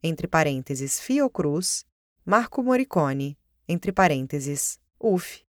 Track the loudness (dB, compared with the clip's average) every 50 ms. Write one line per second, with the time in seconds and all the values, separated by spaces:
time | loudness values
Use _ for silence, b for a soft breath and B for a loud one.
0 | -2 -4 -4 -4 -4 0 2 2 2 2 0 -4 -4 -6 -6 -6 -4 -4 -6 -6
1 | -2 0 2 2 2 2 _ 0 0 0 0 0 -2 -2 -4 -4 -8 _ _ _
2 | _ _ _ _ _ 2 2 2 2 2 -2 -2 0 2 2 2 2 2 0 0
3 | 0 2 0 -2 -4 -6 -8 _ _ _ _ _ _ -4 -4 -2 -2 -2 2 4
4 | 4 4 4 2 -2 -4 -4 -4 -4 -4 -4 -4 -4 -6 -6 _ _ _ _ _
5 | 0 2 2 2 0 -4 -16 -18 _